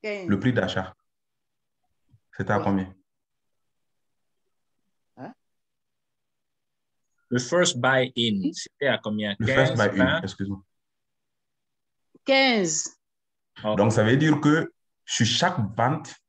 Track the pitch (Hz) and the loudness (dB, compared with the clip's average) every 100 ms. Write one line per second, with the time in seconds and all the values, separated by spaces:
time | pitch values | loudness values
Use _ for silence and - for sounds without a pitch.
0 | 214 208 175 98 123 110 95 - - - | -8 -8 -2 0 0 0 -2 -6 -8 -16
1 | _ _ _ _ _ _ _ _ _ _ | _ _ _ _ _ _ _ _ _ _
2 | _ _ _ - 101 101 98 98 92 - | _ _ _ -8 -2 0 0 -2 -2 -12
3 | _ _ _ _ _ _ _ _ _ _ | _ _ _ _ _ _ _ _ _ _
4 | _ _ _ _ _ _ _ _ _ _ | _ _ _ _ _ _ _ _ _ _
5 | _ - 156 269 _ _ _ _ _ _ | _ -20 -20 -20 _ _ _ _ _ _
6 | _ _ _ _ _ _ _ _ _ _ | _ _ _ _ _ _ _ _ _ _
7 | _ _ _ 123 127 175 175 - 127 131 | _ _ _ -4 -2 0 0 0 0 2
8 | 127 120 117 101 90 170 - _ 139 110 | 0 -2 -2 -2 -4 -8 -16 _ -4 -2
9 | 110 107 104 98 113 131 135 120 104 98 | -4 -4 -4 -4 -2 0 0 2 0 2
10 | 131 160 - - 98 95 _ _ _ _ | 0 0 -6 -8 -8 -8 _ _ _ _
11 | _ _ _ _ _ _ _ _ _ _ | _ _ _ _ _ _ _ _ _ _
12 | _ _ - 269 269 226 175 - - _ | _ _ 0 4 4 2 0 -2 -6 _
13 | _ _ _ _ _ - 107 107 110 110 | _ _ _ _ _ -8 -4 2 4 4
14 | 107 139 156 147 147 156 - _ _ _ | 4 4 4 4 4 2 0 _ _ _
15 | - - 110 - 180 185 98 - 120 156 | -8 0 0 2 0 0 -4 0 0 0
16 | - - | -8 -20